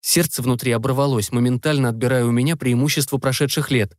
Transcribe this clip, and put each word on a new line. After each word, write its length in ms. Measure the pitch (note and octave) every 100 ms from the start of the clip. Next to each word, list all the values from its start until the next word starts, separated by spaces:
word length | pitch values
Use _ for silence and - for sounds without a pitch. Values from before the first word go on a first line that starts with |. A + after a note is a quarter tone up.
Сердце 400 | - - E3 -
внутри 300 | B2+ A#2+ B2+
оборвалось, 600 | A#2 A#2+ C3 C#3+ B2+ G2
моментально 560 | A#2+ B2 B2 D#3 D3 B2+
отбирая 380 | A2+ B2 B2+ A#2+
у 40 |
меня 260 | A#2+ D#3 E3
преимущество 600 | B2+ A#2+ C#3+ D3+ C#3 C3+
прошедших 540 | C3+ C3 C#3+ - C#3+
лет. 260 | C3 G2+